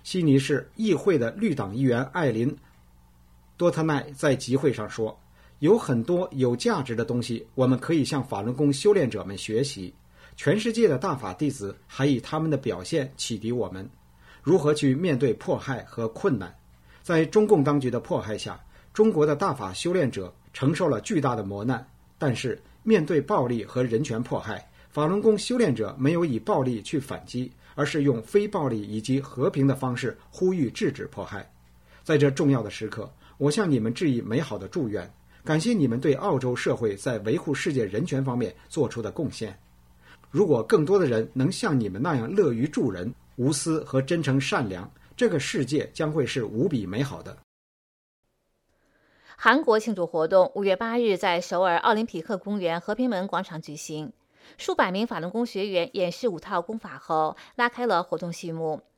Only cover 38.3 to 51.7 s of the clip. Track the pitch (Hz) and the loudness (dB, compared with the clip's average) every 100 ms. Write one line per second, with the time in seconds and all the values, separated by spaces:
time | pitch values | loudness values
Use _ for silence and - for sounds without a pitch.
38.3 | 123 110 - - - 127 113 104 - 135 | -2 -4 -8 -10 -2 -2 -2 -8 -6 -6
39.3 | - 107 95 _ - _ _ - - _ | -6 -10 -12 _ -20 _ _ -20 -20 _
40.3 | 147 196 127 110 196 147 202 156 113 113 | 0 4 4 4 2 6 4 4 2 0
41.3 | 127 135 - 214 135 104 95 165 135 113 | 0 0 0 0 0 0 -2 -2 0 0
42.3 | 196 160 113 147 - 135 90 95 - _ | 2 2 2 -2 0 -2 -2 -8 -10 _
43.3 | - 127 147 165 160 - 135 135 170 143 | -2 0 0 0 -2 0 -2 0 -2 2
44.3 | 135 135 196 110 92 104 - - - 240 | 0 2 -2 -2 -6 -10 -18 -20 0 0
45.3 | 165 - 208 127 147 - - 156 156 120 | 2 -2 -2 0 -2 -2 -4 -2 0 -2
46.3 | 135 107 110 180 139 92 101 135 85 - | -2 -2 0 0 0 -2 -4 -4 -6 -14
47.3 | - _ _ _ _ _ _ _ _ _ | -18 _ _ _ _ _ _ _ _ _
48.3 | _ _ _ _ _ _ _ _ _ _ | _ _ _ _ _ _ _ _ _ _
49.3 | - 233 262 277 220 220 190 165 165 160 | 0 4 4 4 2 2 -4 -2 0 4
50.3 | 185 180 196 196 185 226 240 233 180 196 | 6 4 2 0 0 0 0 2 2 2
51.3 | 175 180 175 185 | 0 0 0 2